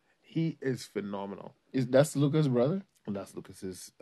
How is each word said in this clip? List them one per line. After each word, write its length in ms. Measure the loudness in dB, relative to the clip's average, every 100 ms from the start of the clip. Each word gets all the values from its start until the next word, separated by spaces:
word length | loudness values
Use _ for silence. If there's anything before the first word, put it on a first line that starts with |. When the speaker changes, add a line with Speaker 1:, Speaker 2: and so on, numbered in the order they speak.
| _ _
Speaker 1:
He 380 | _ -2 -2 -2
is 240 | -4 -4
phenomenal. 680 | -6 -8 -6 -6 -8 -10 -14 _ _
Speaker 2:
Is, 140 | -4 4
that's 300 | 4 6 4
Lucas' 320 | 2 4 2
brother? 340 | 4 4 2 -6 _ -8
Speaker 1:
And 80 |
that's 200 | -8 -8 -14
Lucas's, 560 | -16 -12 -12 -10 -16 _